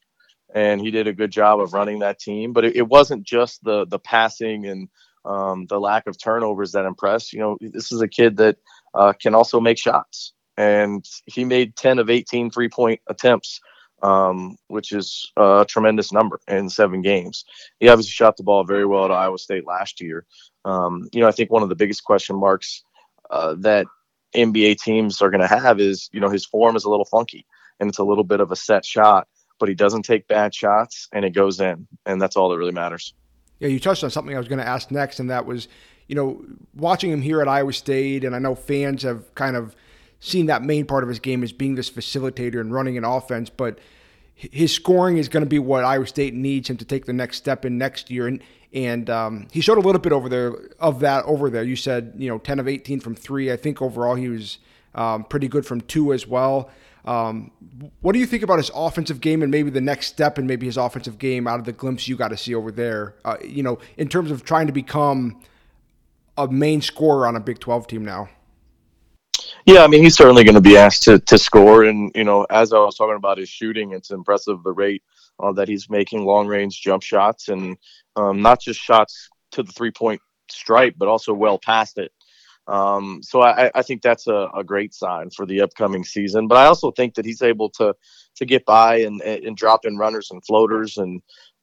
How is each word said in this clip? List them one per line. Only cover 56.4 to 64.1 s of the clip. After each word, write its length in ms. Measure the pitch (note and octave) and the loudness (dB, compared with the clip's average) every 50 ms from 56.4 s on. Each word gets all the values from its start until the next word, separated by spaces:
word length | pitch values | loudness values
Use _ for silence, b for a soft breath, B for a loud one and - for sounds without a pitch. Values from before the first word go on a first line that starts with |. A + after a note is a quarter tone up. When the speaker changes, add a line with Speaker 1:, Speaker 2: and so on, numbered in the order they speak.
| C3 C3+ C3+ C3+ C3 b b b b b b b b | 0 0 -2 -2 -4 b b b b b b b b
Speaker 2:
Um, 460 | - B2 A#2 A2+ A2+ A2 A2 G#2+ - _ _ - E2+ B2+ B2 C#3+ - _ - | -6 -4 -4 -4 -4 -6 -10 -12 -16 _ _ -20 -20 -20 -20 -20 -20 _ -6
what 100 | - F3 | -2 -2
do 80 | G3+ B3 | 0 0
you 60 | B3+ | -2
think 180 | A#3 A#3+ A3+ G#3+ | -2 -4 -4 -2
about 140 | F#3 F#3 E3 | 0 0 0
his 140 | C#3 - - | 0 -4 -6
offensive 460 | - D#3+ E3 - F3 D#3 - D#3 B2 | -6 -6 -6 -6 -6 -8 -8 -8 -6
game 200 | A#2 D#3 D#3 D#3+ | -4 -2 -2 -2
and 80 | D#3 C#3 | -2 -2
maybe 200 | C#3 D3+ D3+ D3 | -2 -2 -2 -2
the 100 | C3 C3+ | -4 -4
next 280 | C3 C#3+ C#3+ - - - | -4 -4 -6 -6 -8 -10
step 300 | - - D3+ D3 D3 C#3+ | -4 -2 -2 -2 -2 -4
and 80 | C3 | -6
maybe 200 | C3 C3 A#2+ B2 | -6 -6 -6 -6
his 100 | B2+ A2+ | -8 -6
offensive 420 | C3 B2 B2 - B2+ - B2 A2 G#2 | -4 -4 -6 -6 -10 -14 -14 -12 -8
game 300 | C3 C3 B2+ B2 A#2+ A#2+ | -6 -6 -4 -4 -4 -6
out 120 | A#2 A#2+ | -6 -6
of 60 | A2+ | -8
the 60 | A#2+ | -10
glimpse 380 | A2+ - - C3 C3 A#2 - B2+ | -12 -10 -8 -8 -8 -8 -8 -8
you 80 | C3 A#2 | -6 -6
got 100 | A#2+ G#2+ | -6 -6
to 100 | A2 G2+ | -6 -8
see 160 | - A#2+ A#2 | -8 -8 -6
over 200 | A2+ G#2+ A2 G2+ | -6 -6 -8 -8
there, 420 | A2+ A#2+ A#2 A2 G#2+ G#2 G2+ G#2 _ - | -6 -6 -6 -6 -6 -8 -10 -14 _ -10
uh, 140 | A2 A2 - | -8 -8 -8
you 220 | - - C3+ C#3+ C#3 | -10 -12 -8 -6 -6
know, 160 | B2+ A#2+ - b b b | -6 -6 -8 b b b
in 140 | b D3+ | b -8
terms 220 | C#3 | -4